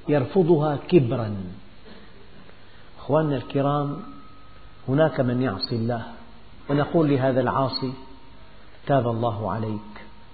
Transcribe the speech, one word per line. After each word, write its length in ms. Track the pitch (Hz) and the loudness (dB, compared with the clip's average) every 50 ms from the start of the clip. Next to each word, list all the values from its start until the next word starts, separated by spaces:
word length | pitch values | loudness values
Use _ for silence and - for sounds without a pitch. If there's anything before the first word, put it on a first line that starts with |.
| - - | 0 2
يرفضها 680 | 147 143 127 - - 196 180 156 175 147 151 151 147 123 - - | 2 2 2 2 4 4 6 6 6 6 6 2 0 -2 2 6
كبرا. 480 | 180 170 131 110 131 120 113 104 104 98 92 90 92 - - - - - - - - - - - - - - - - - - - - - - - - - - - - - | 6 6 6 6 2 0 0 -2 -4 -4 -6 -8 -10 -14 -16 -16 -16 -18 -16 -16 -16 -16 -16 -18 -18 -18 -18 -16 -16 -16 -16 -16 -16 -16 -16 -16 -16 -16 -16 -16 -16 -12
أخواننا 380 | - - 135 156 160 151 143 | -2 2 2 4 4 4 2
الكرام، 600 | 123 113 - - 139 139 143 143 147 143 143 147 - - - - - - - - - - - - - - - - - - 127 | 0 -2 -2 0 2 2 2 2 2 0 -2 -4 -6 -10 -12 -14 -14 -14 -16 -16 -16 -16 -16 -16 -16 -16 -16 -16 -10 -4 0
هناك 320 | 131 147 160 151 147 143 | 4 4 4 4 4 2
من 220 | 127 123 120 123 131 | 2 2 2 2 2
يعصي 340 | 127 98 92 - - 123 | 0 0 -2 -4 -2 -2
الله، 260 | 117 113 117 120 117 - - - - - - - - - - - - - - | 0 0 0 -2 -2 -4 -8 -12 -14 -16 -16 -16 -16 -16 -16 -16 -12 -4 0
ونقول 420 | 143 143 143 - - 170 156 143 | 2 2 2 4 4 4 6 6
لهذا 300 | 143 127 131 135 127 131 | 6 4 4 4 4 4
العاصي: 520 | 123 120 - 135 135 123 - - 135 127 131 - - - - - - - - - - - - - - - - - - | 4 4 4 2 2 0 0 -2 -4 -4 -4 -6 -10 -14 -16 -16 -16 -16 -16 -16 -16 -16 -16 -16 -16 -16 -16 -8 0
"تاب 220 | - 143 135 117 120 | 2 4 4 4 4
الله 420 | 117 110 117 117 104 101 107 95 | 2 0 0 0 0 0 -2 -2
عليك 540 | 92 113 110 110 107 104 - - - - - - - - - - | -2 -2 -2 -4 -4 -6 -8 -10 -14 -14 -16 -16 -16 -16 -16 -16